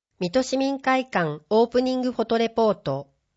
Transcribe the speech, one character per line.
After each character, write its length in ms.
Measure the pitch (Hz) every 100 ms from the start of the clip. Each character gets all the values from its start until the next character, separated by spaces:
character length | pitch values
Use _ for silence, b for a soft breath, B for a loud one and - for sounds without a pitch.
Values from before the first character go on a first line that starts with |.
| - _
水 140 | 180
戸 100 | 254
市 140 | 254 262
民 240 | 269 277
会 300 | 269 262 254
館 320 | 190 160 151 -
オ 140 | 220
ー 20 | 233
プ 160 | 247
ニ 140 | 254 254
ン 40 |
グ 120 | 254
フ 100 | 247
ォ 20 |
ト 140 | 226 226
レ 100 | 226
ポ 220 | 226 226
ー 40 |
ト、 360 | 202 - 135 143 _ _